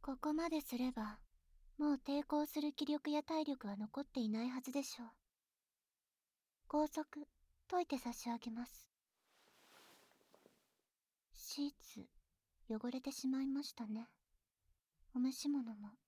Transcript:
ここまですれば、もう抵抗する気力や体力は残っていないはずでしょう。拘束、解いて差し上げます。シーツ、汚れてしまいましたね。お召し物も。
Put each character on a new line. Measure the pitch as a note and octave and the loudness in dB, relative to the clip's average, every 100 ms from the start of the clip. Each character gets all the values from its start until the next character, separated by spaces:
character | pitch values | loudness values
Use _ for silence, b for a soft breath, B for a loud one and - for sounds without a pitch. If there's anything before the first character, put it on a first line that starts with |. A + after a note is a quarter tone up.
こ | - C4 | -4 -2
こ | D4+ | 2
ま | D4+ E4 | 2 2
で | D#4 | 2
す | - A#3+ | 0 0
れ | B3+ | 0
ば、 | B3 G#3+ G#3+ - _ _ - - - | 0 -4 -6 -18 _ _ -20 -20 0
も | D4 | 2
う | C#4+ | 4
抵 | - C#4+ | 2 0
抗 | D4 D4 D4+ | 4 2 2
す | D4+ | 0
る | D4 | 0
気 | D4 D4 | 0 0
力 | D4 - | 2 2
や | D4 | 2
体 | - D#4+ | 2 0
力 | D4 C4+ G3+ | 2 -2 -4
は | G3+ | -4
残 | G#3+ - | -4 -4
っ | C#4+ | -4
て | C4+ | 0
い | A3 | 2
な | A3 | 2
い | B3 | 0
は | B3+ | -2
ず | C4 | 0
で | C#4 | -2
し | C4+ - | -2 -8
ょ | A3+ | -12
う。 | - _ _ _ _ _ _ _ _ _ _ _ _ _ _ - | -16 _ _ _ _ _ _ _ _ _ _ _ _ _ _ 0
拘 | D4 D4+ | 2 4
束、 | D#4 D#4 D4+ D4 _ _ _ _ | 0 -6 -10 -14 _ _ _ _
解 | F4+ | 0
い | F4 | 2
て | C4 | -2
差 | A#3+ | -2
し | A#3+ A#3 | -4 -4
上 | A#3 | -4
げ | A#3 | -4
ま | A3+ A#3+ | -6 -8
す。 | - - _ _ _ _ _ _ - - - - - - _ _ - - _ _ _ _ _ _ _ _ | -12 -20 _ _ _ _ _ _ -20 -20 -20 -20 -20 -20 _ _ -20 -20 _ _ _ _ _ _ _ _
シ | - - - C#4+ | -16 -10 -2 -2
ー | - | -4
ツ、 | - A3 - - _ _ _ _ - | -16 -14 -16 -20 _ _ _ _ -6
汚 | A3 B3 | -2 0
れ | B3+ | -2
て | C4+ | -4
し | C#4 C4 | -2 0
ま | C4+ | 2
い | C4+ | 2
ま | C4+ | 0
し | D4 | -2
た | - A3 | -6 -4
ね。 | G#3+ A#3 _ _ _ _ _ _ _ _ _ - B3+ | -4 -6 _ _ _ _ _ _ _ _ _ -4 2
お | |
召 | B3+ | 2
し | C4 C#4+ | 2 2
物 | C#4+ A3+ | 2 0
も。 | G#3 G#3 A#3 | -6 -12 -14